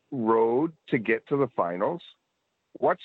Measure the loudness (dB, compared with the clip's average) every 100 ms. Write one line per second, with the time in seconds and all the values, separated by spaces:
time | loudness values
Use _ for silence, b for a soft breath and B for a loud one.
0 | _ -2 2 4 4 2 -2 -6 -4 -4
1 | 0 -2 -2 -2 -2 -2 -4 -2 -4 -4
2 | -10 _ _ _ _ _ _ -4 -2 -2